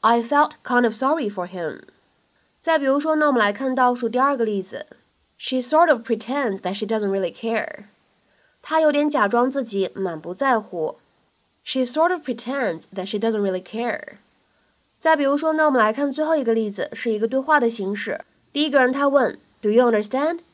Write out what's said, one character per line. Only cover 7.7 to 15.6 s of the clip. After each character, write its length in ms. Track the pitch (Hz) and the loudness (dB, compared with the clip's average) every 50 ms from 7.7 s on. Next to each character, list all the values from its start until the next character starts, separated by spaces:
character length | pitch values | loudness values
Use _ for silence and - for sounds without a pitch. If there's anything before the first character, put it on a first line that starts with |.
| - - 202 - _ _ _ _ _ _ _ _ _ _ _ _ _ _ _ | -10 -14 -18 -20 _ _ _ _ _ _ _ _ _ _ _ _ _ _ _
她 180 | - 302 320 | -2 2 4
有 100 | 320 302 | 4 4
点 200 | 285 285 294 302 | 4 4 2 2
假 180 | 294 277 214 202 | 2 2 2 2
装 220 | 214 233 247 262 | 4 2 2 2
自 120 | 262 277 254 | 0 -4 -6
己 280 | 214 196 196 190 - - | -4 -2 -2 -4 -4 -4
满 260 | - 190 185 170 156 | -6 -6 -6 -6 -6
不 120 | 151 170 180 | -10 -12 -6
在 260 | 190 269 277 254 220 | -2 0 2 2 0
乎。 400 | 208 - - 170 156 - - _ _ _ _ _ _ _ _ _ _ _ _ _ _ | 0 -4 -6 -6 -6 -6 -6 _ _ _ _ _ _ _ _ _ _ _ _ _ _
She 160 | - - 262 | -8 -4 -2
sort 300 | 254 240 247 294 320 349 | -2 -2 0 0 2 2
of 120 | 370 339 - | 0 -2 -4
pretends 600 | - 240 202 - 233 262 277 254 208 165 160 - _ - | -6 -8 -8 -6 -8 -6 -4 -2 -4 -4 -6 -10 _ -10
that 120 | 196 180 | -10 -8
she 120 | 196 - 208 | -6 -4 -2
doesn't 240 | 208 226 220 214 202 | 0 0 0 0 0
really 200 | 196 185 185 185 | 0 -2 -2 -6
care. 520 | - - 220 240 247 - - - - - - _ _ _ _ _ _ _ _ _ _ _ _ _ _ _ _ | -8 -8 -6 -4 -4 -6 -6 -8 -14 -18 -20 _ _ _ _ _ _ _ _ _ _ _ _ _ _ _ _
再 180 | - 320 320 | 2 2 2
比 60 | 294 294 | 4 4
如 140 | 269 277 | 2 2
说 160 | 285 302 320 311 | 2 0 0 2
呢， 140 | 311 | 4